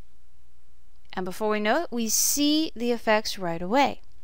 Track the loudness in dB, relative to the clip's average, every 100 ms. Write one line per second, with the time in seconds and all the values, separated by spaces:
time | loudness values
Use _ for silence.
0 | -8 -8 -8 -8 -8 -8 -8 -8 -8 -8
1 | -6 -4 -4 -2 0 2 2 2 0 -2
2 | 2 2 2 4 4 4 0 -2 0 0
3 | 4 2 2 -4 -2 -2 2 4 4 0
4 | -8 -8